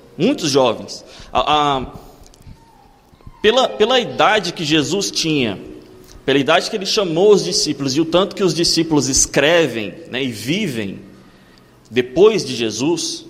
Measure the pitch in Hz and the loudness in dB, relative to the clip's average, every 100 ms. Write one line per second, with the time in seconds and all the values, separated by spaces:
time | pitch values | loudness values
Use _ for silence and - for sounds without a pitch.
0 | - - 214 294 156 135 123 98 95 - | -14 -2 0 0 0 2 2 0 -8 -16
1 | - - - 123 139 151 147 139 123 - | -18 -20 -4 -2 2 2 2 -2 -6 -14
2 | - - - - - - - _ - _ | -20 -20 -20 -20 -20 -20 -20 _ -20 _
3 | _ _ - - 208 254 240 - 220 254 | _ _ -20 -2 2 2 2 0 2 2
4 | 175 120 160 214 175 175 147 160 135 202 | 0 0 2 2 -2 -6 0 0 0 -2
5 | 196 - 160 147 113 90 - - - - | -4 -4 -2 0 -2 -4 -12 -18 -20 -20
6 | - - - 139 135 175 - 220 190 220 | -20 -8 0 0 4 2 0 -6 -4 -2
7 | 185 160 208 190 165 - 151 139 139 135 | 0 2 4 4 2 -2 -2 -2 -2 0
8 | 160 175 196 - 185 151 165 165 165 147 | 2 2 0 0 0 0 0 0 2 2
9 | 127 127 - 151 143 170 147 113 101 - | 2 0 0 2 4 4 2 -2 -8 -10
10 | - 127 135 107 113 190 190 117 98 95 | -10 -6 -6 -6 -4 -4 -2 -4 -6 -10
11 | - - - - _ - - _ - 113 | -16 -20 -20 -20 _ -20 -20 _ -4 -2
12 | 123 165 214 196 127 117 113 101 143 165 | 0 6 6 4 -4 -4 -4 -2 -2 -2
13 | - - | -4 -10